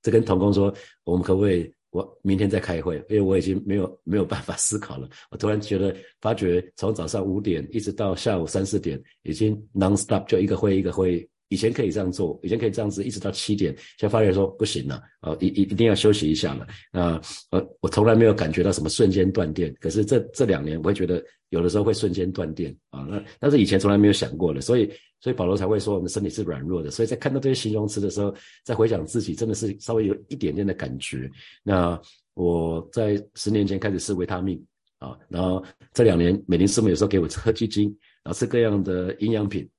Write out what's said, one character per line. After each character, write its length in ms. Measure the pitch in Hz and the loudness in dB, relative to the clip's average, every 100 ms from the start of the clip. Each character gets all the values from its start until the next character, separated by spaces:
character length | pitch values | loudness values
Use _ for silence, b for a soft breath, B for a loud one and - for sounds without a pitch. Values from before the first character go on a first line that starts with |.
这 120 | - | 4
跟 120 | 110 | 4
同 140 | - 92 | 4 2
工 160 | 101 | 4
说， 180 | 98 98 - B B | 4 2 -2 B B
我 140 | - 90 | -2 -2
们 80 | |
可 100 | 87 | 2
不 60 | 95 | 2
可 120 | 101 | 4
以， 160 | 90 80 _ _ | 2 -2 _ _
我 280 | 87 - - | -8 -8 -6
明 160 | 98 95 | -2 2
天 100 | 101 | 2
再 120 | 98 | 0
开 200 | - 85 | -2 -4
会， 240 | 85 78 - | -4 -6 -2
因 80 | 107 | 0
为 40 | |
我 160 | 95 95 | 2 2
已 40 | |
经 200 | 87 95 101 | 2 -2 -2
没 80 | |
有， 260 | 101 92 - | -2 -2 -8
没 120 | - 101 | -4 -2
有 80 | |
办 160 | 87 101 | 0 -4
法 120 | - 87 | -8 -6
思 220 | - 107 | -4 -4
考 180 | - 67 | -8 -12
了。 120 | 65 B B | -14 B B
我 60 | - | -6
突 120 | 104 | -2
然 120 | 107 | -2
觉 160 | 104 98 | -2 -2
得， 180 | 95 92 B B | -2 -4 B B
发 120 | 110 | -4
觉 320 | 113 95 87 90 - | 0 2 0 -2 -6
从 180 | 92 | -4
早 100 | 101 | -4
上 200 | 82 104 | -4 -4
五 160 | 95 95 | -2 -2
点 260 | 101 82 67 | -2 -4 -4
一 80 | 110 | -6
直 120 | 104 | -6
到 220 | 101 104 | -4 -2
下 240 | 92 - 98 | -2 -2 -2
午 80 | 80 | -2
三、 180 | 98 | -2
四 140 | 95 104 | -2 -2
点， 240 | 85 67 b b | -4 -8 b b
已 100 | - | -10
经 260 | - 110 104 - | -2 0 -2 -6
non-stop 500 | 98 92 101 - 101 - | 0 2 2 0 -2 2
就 100 | 98 | 2
一 80 | 98 | 2
个 100 | 98 | 0
会 200 | 107 95 | 2 2
议 20 | |
一 40 | |
个 100 | 90 | 0
会 240 | 87 92 87 | 0 0 0
议。 120 | - _ _ | -4 _ _
以 80 | 98 | 0
前 160 | 110 | 0
可 100 | 117 | 0
以 80 | 110 | -2
这 80 | 101 | 0
样 140 | 92 | -4
做， 260 | 90 90 71 | -2 -4 -4
以 40 | 87 | -4
前 80 | 110 | -2
可 80 | |
以 60 | 113 | -2
这 100 | 101 | -2
样 80 | 104 | -4
子 140 | 95 | -4
一 80 | 101 | -6
直 80 | 107 | -6
到 100 | 98 | -6
七 280 | - - 104 | -6 -2 0
点， 180 | 90 69 B B | 0 -4 B B
现 100 | 104 | 0
在 0 | |
发 140 | 113 | 4
觉 100 | 107 | 4
说 140 | 92 95 | 4 0
不 180 | - | 0
行 220 | 107 - 67 | -2 -2 -6
了， 160 | 64 b b | -8 b b
呃， 160 | - 78 | -8 -2
一， 80 | 92 | 0
一， 140 | - | 2
一 120 | 95 | 0
定 140 | 101 113 | 4 4
要 40 | |
休 200 | 101 107 | 6 4
息 180 | 104 78 | 4 2
一 20 | |
下 220 | 78 85 | 0 -2
了。 100 | 69 - B B | -6 -12 B B
那， 280 | 90 87 80 B B - | -2 0 -2 B B -4
呃， 100 | 92 - - | -2 -2 -6
我 80 | - | -2
从 180 | - 107 | 2 6
来 80 | |
没 100 | 113 | 6
有 80 | 113 | 6
感 200 | 104 82 | 4 0
觉 100 | 78 | 0
到 80 | 90 | 0
什 100 | 87 | 0
么 80 | 78 | -2
瞬 220 | - 110 | 2 4
间 180 | 95 92 | 4 2
断 200 | 95 85 | 2 -2
电， 220 | 78 82 65 | -2 -4 -4
可 100 | - | -4
是 140 | 98 | -2
这， 160 | 104 127 104 | 2 0 0
这 120 | - | -2
两 200 | 120 90 | 0 2
年 140 | 73 80 | -2 -4
我 60 | |
会 100 | 80 | -2
觉 100 | 101 | 0
得 160 | 90 87 - B _ | 0 -2 -4 B _
有 120 | 87 | 0
的 80 | 87 | 0
时 80 | 104 | 2
候 60 | |
会 100 | 101 | 2
瞬 200 | 101 101 | 0 0
间 180 | 90 90 | -2 -4
断 240 | 87 82 | -4 -6
电 180 | 78 78 65 _ | -6 -8 -10 _
啊。 140 | 67 67 | -14 -10
那， 100 | 101 - B | -10 -10 B
但 100 | 139 | 2
是 80 | 143 | 4
以 60 | |
前 160 | 104 98 | 6 4
从 100 | 101 | 4
来 80 | 101 | 6
没 80 | 104 | 6
有 60 | |
想 180 | 98 - 76 | 6 0 -2
过 160 | 87 | -2
的， 60 | 69 | -2
所 180 | - 123 | 0 2
以， 100 | 104 B B _ | 2 B B _
所 80 | - | -6
以 60 | |
保 100 | 123 | -2
罗 120 | 90 101 | 0 0
才 100 | 95 | 0
会 100 | 107 | -2
说 160 | 101 101 | 0 -2
我 40 | |
们 80 | 90 | -2
身 140 | - | -4
体 80 | 95 | -4
是 140 | - | -4
软 160 | 92 73 | -6 -6
弱 200 | 71 90 | -4 -4
的。 80 | 76 | -6
所 140 | - | -2
以 20 | 113 | -2
在 80 | 117 | 0
看 180 | 147 | -2
到 60 | 135 | -2
这 120 | 135 | 0
些 20 | |
形 180 | 131 110 | 0 -2
容 120 | 107 | -2
词 160 | 104 104 | -2 -2
的 100 | 98 | -4
时 100 | 95 | -2
候， 120 | 101 98 B B | -4 -4 B B
在 80 | - | -8
回 140 | 113 110 | 0 2
想 180 | 104 | 2
自 160 | 76 117 | -2 -4
己， 140 | 104 | -4
真 140 | 80 110 | -4 -4
的 40 | |
是 240 | 110 113 101 | -2 -4 -6
稍 140 | - | -2
微 120 | 113 107 | 0 0
有 80 | 101 - | -2 -6
一 80 | 139 | -6
点 180 | 92 | -4
点 100 | 76 | -2
的 80 | 101 | -4
感 240 | 92 65 65 | -4 -6 -8
觉。 280 | - 65 65 B B B | -8 -8 -10 B B B
那 360 | - 95 87 85 b b _ | 0 2 2 -2 b b _
我 540 | - 87 85 82 82 - | -4 0 0 0 -4 -6
在 280 | - 107 101 - | -2 0 0 -4
十 160 | - - | -8 -2
年 160 | 107 101 | 0 0
前 100 | 95 | 0
开 140 | 107 | -2
始 80 | 95 | -4
吃 140 | - | -4
维 120 | 95 | -4
他 160 | 87 92 | -4 -4
命 240 | 95 90 - _ _ _ | -4 -6 -10 _ _ _
啊， 180 | 67 60 _ | -16 -16 _
然 140 | 87 | -2
后 180 | 92 92 B B B | -2 -2 B B B
这 120 | - | 4
两 120 | 117 87 | 4 6
年 240 | 87 98 - | 4 2 2
美 100 | 87 | 2
玲 120 | 98 | 4
师 120 | - | 4
母 80 | 110 | 2
有 60 | |
时 80 | 85 | 2
候 60 | 101 | 2
给 100 | 98 | 2
我 80 | 78 | 0
喝 240 | - - | -2 -2
鸡 160 | 110 113 | 0 -2
精， 260 | 104 104 104 b b | 0 -2 -2 b b
然 100 | - | -10
后 60 | - | -4
吃 80 | 120 | -2
各 140 | 120 | 2
样 200 | 113 101 | 2 2
的 280 | 95 90 90 - | -2 -2 -4 -2
营 140 | 104 | -2
养 160 | 110 104 | 0 -2
品 200 | 95 - | -4 -8